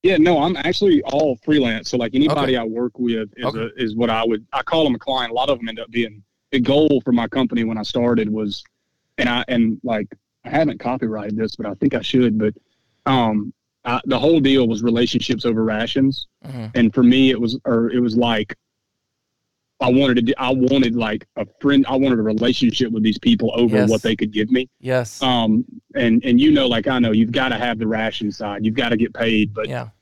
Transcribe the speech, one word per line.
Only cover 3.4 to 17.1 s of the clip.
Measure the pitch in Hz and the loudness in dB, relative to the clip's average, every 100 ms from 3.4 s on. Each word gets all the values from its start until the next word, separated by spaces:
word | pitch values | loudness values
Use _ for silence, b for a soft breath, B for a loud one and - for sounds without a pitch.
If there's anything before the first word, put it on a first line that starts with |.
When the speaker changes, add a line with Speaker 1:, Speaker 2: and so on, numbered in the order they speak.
| 110 | -8
Speaker 2:
Okay. | 110 | -6
Speaker 1:
a, | 117 - | -8 -6
is | 117 107 | -6 -2
what | 117 | -2
I | 113 113 | 0 -2
would, | 107 113 | -2 -4
I | 139 | -8
call | - 165 | -2 0
them | 151 117 | 2 0
a | |
client. | - 131 120 | -4 -4 -4
A | |
lot | 117 135 | -4 -2
of | 127 | -2
them | 117 | -4
end | 113 | -10
up | 113 | -6
being, | 117 113 107 _ _ _ | -4 -4 -8 _ _ _
the | 139 | 0
goal | 123 143 156 139 127 | 2 4 4 2 2
for | |
my | 120 113 | 0 0
company | 135 123 120 | -2 -2 -2
when | 113 110 | -2 -4
I | |
started | 104 127 120 117 107 | -4 -2 0 0 0
was, | 107 104 101 - _ _ _ _ - | -4 -6 -8 -16 _ _ _ _ -6
and | 123 | -2
I, | 120 123 | -2 -2
and, | 120 113 110 | 0 0 0
like, | 123 110 104 - _ _ | -4 -4 -6 -14 _ _
I | 120 | -4
haven't | 143 156 - | 0 0 -2
copyrighted | 120 127 113 107 104 107 | -6 -4 -4 -6 -6 -4
this, | 110 - | -6 -6
but | 110 | -10
I | 98 | -2
think | 139 - | -2 -2
I | |
should, | - 131 120 107 | -2 2 2 2
but, | 107 104 _ _ _ _ 147 | -2 -4 _ _ _ _ -2
um, | 131 113 107 101 - _ _ 123 | 0 0 -2 -6 -14 _ _ -6
I, | 123 135 | -6 -2
the | 127 | 0
whole | 143 165 | 4 4
deal | 135 135 120 | 4 4 2
was | 110 | 0
relationships | 117 117 120 120 - 117 120 | 0 2 0 0 -2 -2 -2
over | 110 | 0
rations. | 110 107 117 139 135 135 - _ 151 | 0 -2 -2 0 0 0 -12 _ -14
Speaker 2:
Mm-hmm. | 131 113 123 | -12 -6 2
Speaker 1:
And | 117 | 2
for | 135 | 4
me, | 123 | 4